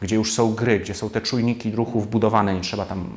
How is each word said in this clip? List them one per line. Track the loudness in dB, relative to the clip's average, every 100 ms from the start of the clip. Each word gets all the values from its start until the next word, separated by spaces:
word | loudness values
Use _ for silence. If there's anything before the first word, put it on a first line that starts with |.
gdzie | 0 0
już | 2
są | 2 2
gry, | 2 2 2
gdzie | 0
są | -6 -4
te | -4
czujniki | -2 0 0 0 -2
ruchu | -2 0 0
wbudowane, | 0 2 4 4 2
nie | 0
trzeba | -2 -4
tam | -4 -4 -6